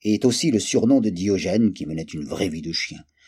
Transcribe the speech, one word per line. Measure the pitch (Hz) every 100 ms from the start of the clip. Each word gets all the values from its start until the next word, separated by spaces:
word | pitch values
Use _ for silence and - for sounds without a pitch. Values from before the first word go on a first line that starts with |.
est | 107 104 127
aussi | 123 165
le | 110
surnom | - 123 110 135
de | 107
Diogène | 87 98 95 92 104 110
qui | - 76
menait | 80
une | 80 78 71
vraie | 78 98
vie | 80
de | 85
chien. | 82 - 76 - _